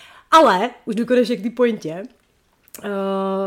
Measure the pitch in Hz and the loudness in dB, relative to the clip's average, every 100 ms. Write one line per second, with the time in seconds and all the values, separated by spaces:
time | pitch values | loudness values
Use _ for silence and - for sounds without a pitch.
0 | - - - 320 277 185 233 - - 208 | -20 -20 2 6 6 4 -2 -6 -8 -4
1 | 233 247 226 240 214 233 240 214 156 165 | 0 2 2 -2 -6 -2 -2 -2 -8 -12
2 | 233 _ _ _ _ _ _ - 214 196 | -14 _ _ _ _ _ _ -14 -8 -6
3 | 196 196 196 190 | -4 -4 -4 -4